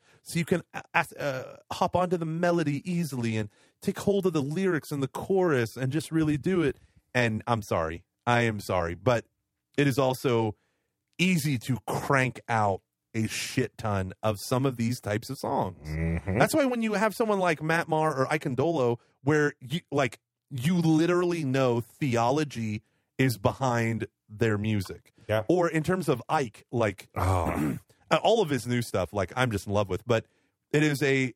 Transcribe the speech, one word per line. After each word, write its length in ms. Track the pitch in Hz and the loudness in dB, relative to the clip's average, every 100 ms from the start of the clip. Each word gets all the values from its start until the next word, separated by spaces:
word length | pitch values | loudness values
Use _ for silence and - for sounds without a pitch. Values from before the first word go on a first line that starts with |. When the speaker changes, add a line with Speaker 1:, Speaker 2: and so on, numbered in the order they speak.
| _ _ | _ _
Speaker 1:
so 140 | - 165 | -6 -4
you 60 | 170 | 0
can 160 | 175 - | -2 -4
a-, 100 | - - 165 | -14 -4 -2
a-, 260 | 165 - | -2 -4
uh, 340 | 143 131 127 - - | -4 -4 -8 -14 -12
hop 240 | - 185 175 | -2 0 2
onto 220 | 180 175 | 0 -2
the 80 | 165 | -4
melody 560 | 160 175 170 147 139 - | -2 2 2 0 -2 -2
easily 460 | 175 165 127 117 110 | -4 -4 -4 -2 -2
and 120 | 107 - _ _ | -4 -10 _ _
take 180 | - 190 | -6 -2
hold 260 | - 202 185 | 0 2 2
of 80 | |
the 80 | 156 | 0
lyrics 500 | 135 156 190 160 - | -2 0 0 0 -2
and 100 | 147 | -4
the 40 | 135 | -4
chorus 680 | - - 190 180 135 113 - | -6 -2 2 2 2 0 -2
and 140 | 131 | -4
just 200 | 151 151 | -2 -2
really 260 | 160 156 151 | 0 0 0
do 240 | 143 185 | 0 2
it." 140 | 151 - _ _ _ | 0 -2 _ _ _
And 300 | 127 117 110 - | 0 2 0 0
I'm 140 | 113 | -2
sorry, 420 | 101 98 80 85 - _ - | 0 -2 -2 -4 -12 _ 0
I 160 | 120 | 2
am 180 | 117 104 | 2 -2
sorry, 360 | - 92 87 87 | -2 -2 -2 -2
but 300 | 98 117 - _ _ _ _ - | 0 0 -2 _ _ _ _ 0
it 100 | 143 | 2
is 100 | 131 | 2
also 560 | 135 123 143 117 110 - _ _ _ _ _ - | 0 0 0 2 0 -4 _ _ _ _ _ 0
easy 380 | 180 180 139 131 | 2 2 2 -2
to 180 | - 123 - | -2 -4 -4
crank 540 | 139 - 139 127 - - | -4 2 2 2 -2 -2
out 340 | 117 104 95 - _ _ | 0 2 0 -6 _ _
a 140 | 113 107 | -4 -4
shit 500 | - - - 117 - | -4 -4 -4 -4 -4
ton 360 | 113 101 92 - | -2 -2 -2 -4
of 160 | 110 104 | -4 -4
some 260 | - 127 139 | -2 0 0
of 120 | 120 | 0
these 240 | 113 127 | -2 -4
types 280 | - 107 - | -4 -4 -6
of 80 | 135 | -8
songs. 480 | 110 139 107 90 78 | -4 -2 -4 -6 -8
Speaker 2:
Mm-hmm. 480 | 78 82 165 190 101 | -4 -2 -2 -2 2
Speaker 1:
That's 180 | 202 311 | 2 4
why 80 | 269 | 2
when 160 | 247 | 0
you 120 | 226 | -2
have 200 | 185 214 | 0 0
someone 260 | 196 226 202 | 0 0 2
like 220 | 180 156 | 2 0
Matt 280 | 156 165 165 | 0 0 0
Maher 260 | 156 156 135 | 0 0 0
or 160 | 131 | 0
Ike 120 | 156 | -2
Ndolo, 560 | 156 123 160 160 123 120 _ _ | -2 0 0 2 0 0 _ _
where 300 | 131 151 147 - | 2 2 2 -2
you, 220 | 127 160 - | -6 -8 -2
like, 280 | 143 131 - _ _ _ | 0 0 -2 _ _ _
you 260 | 139 135 180 | -4 0 4
literally 680 | 160 156 170 175 180 170 | 4 4 4 2 2 0
know 380 | 143 131 131 120 | 0 2 2 2
theology 1000 | 117 - 147 117 117 143 147 117 113 107 - _ _ - | -2 -4 0 2 2 2 0 -4 -6 -6 -10 _ _ 0
is 200 | 131 104 | 0 2
behind 680 | 120 - 131 117 113 113 104 _ _ | 0 0 2 2 2 -2 -6 _ _
their 280 | 107 113 104 | 0 0 2
music. 540 | 107 107 92 - - _ - | 0 -2 -2 -10 -20 _ -2
Speaker 2:
Yeah. 160 | 107 104 | -2 2
Speaker 1:
Or 180 | 175 170 | 2 2
in 160 | 160 | 0
terms 240 | 151 185 156 | 0 0 0
of 140 | 120 - | -2 -2
Ike, 360 | 156 127 - - | -2 -2 -8 -6
like, 380 | 123 110 95 - - | -2 0 -2 -8 -2
Speaker 2:
Oh. 600 | 92 92 80 - 76 - - _ | 0 2 0 -2 -2 -4 -12 _
Speaker 1:
<clears throat> 280 | - 160 | -2 0
all 180 | 180 220 | 4 2
of 80 | 175 | 2
his 160 | 135 120 | -2 -2
new 160 | 123 | -2
stuff, 300 | 117 101 90 | -2 -2 -2
like, 220 | 104 92 - | -2 -4 0
I'm 160 | 123 | 0
just 160 | 101 - | -2 -2
in 60 | |
love 160 | 101 98 | -2 -2
with. 180 | 92 - | -4 0
But 180 | 113 - _ _ _ _ | -2 -2 _ _ _ _
it 120 | 147 | 0
is 180 | 151 135 | 2 2
a, 300 | 139 135 131 | 2 2 0